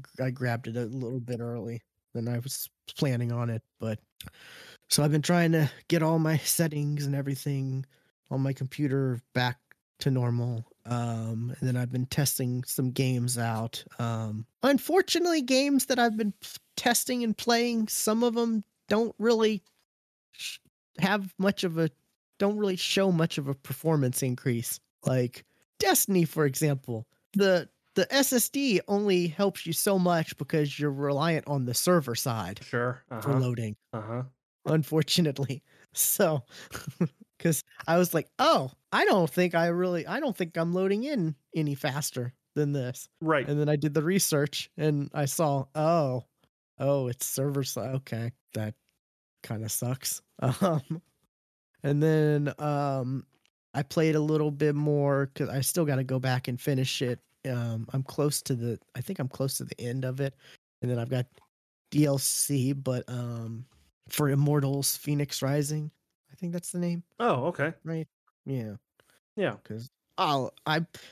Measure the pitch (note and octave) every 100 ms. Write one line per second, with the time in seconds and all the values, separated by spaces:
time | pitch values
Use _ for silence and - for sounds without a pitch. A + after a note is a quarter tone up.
0 | - - C3 B2+ B2+ A#2 A#2 A#2 A#2 C3
1 | A#2+ C3 A#2+ A#2 A#2+ A#2+ A2+ A#2+ - _
2 | _ A#2+ A2+ A#2+ C3 - - _ - -
3 | D3 A#2+ A#2+ A#2+ A#2 A2 - _ A2+ G#2+
4 | _ _ - - - - - - _ -
5 | D3 D#3 D3 F3 E3 E3 C#3+ - - E3+
6 | D#3+ E3 D#3 D#3 - - E3 D3 D3 D3
7 | C#3 C#3 C#3 C3+ D3 C#3 C3+ C3 C3+ _
8 | _ _ _ C3+ C3+ C3+ C3 - D3 C#3
9 | C3 A#2+ - B2+ B2 A#2+ _ - _ _
10 | C#3+ C3 A#2+ A#2+ A#2+ A#2 A2+ _ A2+ A#2+
11 | A#2+ A2+ A2+ A2+ A#2+ - B2+ B2 A#2+ B2+
12 | B2+ - C#3 - B2+ B2+ B2+ - B2+ C3
13 | C3 B2 B2 A#2+ A2+ A2 A#2 - - -
14 | A#2 A2+ A2 G#2+ A2+ _ B3+ C#4+ - F4+
15 | F#4 E4+ F4 D#4+ B3 B3+ C#4+ C#4 - B3+
16 | A#3+ G#3+ G#3+ - - - _ - B3 A#3
17 | - B3 A#3 G#3+ - A#3 A#3+ A#3 A3 -
18 | - A3+ A#3+ A3+ A#3 A3 - _ _ G#3
19 | A#3 - A3 A3+ A3 G#3+ - _ _ _
20 | _ _ _ - - - _ _ _ -
21 | F#3 G3+ F#3+ - F#3+ G3 F#3 D#3+ D#3+ -
22 | _ _ _ _ G3+ G#3 G#3 F#3 - -
23 | G3 E3+ E3 - C#3 C#3 - C#3 D#3+ D#3
24 | B2+ - C3 B2 C#3 A#2 A#2 - _ _
25 | - C3 B2 - _ _ _ _ G4+ E4
26 | - F#3 D#3+ - D3 C3 D3+ C3+ - A2+
27 | - _ _ G3 G3 F3+ C#3 _ _ -
28 | F3 C4+ C4+ B3+ - C#4 C#4 F3+ - G3+
29 | G#3 F3+ F3 D3+ G3+ - - D#3+ G#3 G3
30 | F3+ E3+ D#3+ - C#3+ D#3+ D3 C3+ D3 C#3
31 | C#3+ C#3 D#3+ D#3 - C#3+ B2 A#2+ F3+ F3+
32 | C3 A2+ C3+ A2+ F2+ G#2+ - A#2+ B2 B2+
33 | _ A#2 C3+ C3+ B2 A#2+ A2+ G#2+ _ A2+
34 | G#2+ A#2+ C3 _ _ _ - D#3+ D3 D#3
35 | D3 - D#3 C3+ C3+ C3+ _ _ _ -
36 | - - F3 D3+ - - - - - -
37 | E3 - - _ E3+ D#3 - - - E3+
38 | F3+ E3 - - C#4+ C4+ C3 - _ G#3+
39 | G4 G#3+ E3 - F3+ E3+ E3+ E3+ F#3 F3
40 | D#3 A3 D#4+ - F3 E3 E3+ F3+ F#3+ G3+
41 | C4+ C#4 D#3+ D3 _ D#3+ D3+ C#3 D3 C#3
42 | C#3+ B2+ B2 - _ - D3 C#3+ B2 B2+
43 | - _ D#3+ D3+ C3+ D3 D3 D3 D3+ D3+
44 | D3+ G3 - D3 D3 - - - D#3 D3
45 | C#3 D3+ C#3 - D#3 C#3 - D#3 D#3 E3+
46 | C#3 B2+ - _ _ _ _ _ C3+ C#3+
47 | B2+ A#2 - - C#3 C#3 C3 - A#2 C3
48 | C3+ A2+ A#2 - _ A2+ G#2+ - _ _
49 | _ _ _ _ - A2 A2 - A#2+ C3
50 | - - _ - C3 B2 F#3 D#3 - D#3+
51 | - _ _ _ _ _ _ _ C#3+ D3
52 | D#3 D#3 D3+ D3 C#3+ - D3 C#3+ C#3+ C3+
53 | B2+ C3 - _ _ _ _ C#3 C#3+ -
54 | D#3+ D3+ D3+ D#3 D3+ C#3+ D3+ D3 D3+ D3
55 | C#3+ C#3 C3+ - C#3 C#3 C3 F3+ D3+ C3
56 | C3 C3 C3 B2+ - B2 - C3 C3 -
57 | B2 A#2+ _ _ C3+ B2 A#2 A2+ G#2+ C3+
58 | C3 - D3 C#3+ - B2 A#2 G#2+ _ -
59 | B2 G3 C3 - C3+ - B2 - A#2+ B2+
60 | B2+ C3 C#3 - - - _ _ B2 A#2+
61 | A#2 B2+ B2 _ _ _ _ _ _ D3
62 | D3 C#3 - - - C#3+ B2+ C#3 C3 B2
63 | - B2 A#2+ A#2 A2+ A2+ B2+ _ _ _
64 | - - D3 C#3 C#3+ D3 C3+ C#3 C3+ -
65 | - D3 C#3+ - C3+ D3 C#3+ D3+ D3+ -
66 | _ _ _ - F3 F3 - F3+ F3 E3+
67 | - - A#3 C#3 D3+ - D3+ E3 D#3+ D#3+
68 | D#3 _ _ _ C#3+ C3 A2 G2+ _ _
69 | _ _ _ - E3+ G#2 - G#2+ B2 _
70 | _ - F3+ C#3+ B2+ - - D#3 E3+ -
71 | -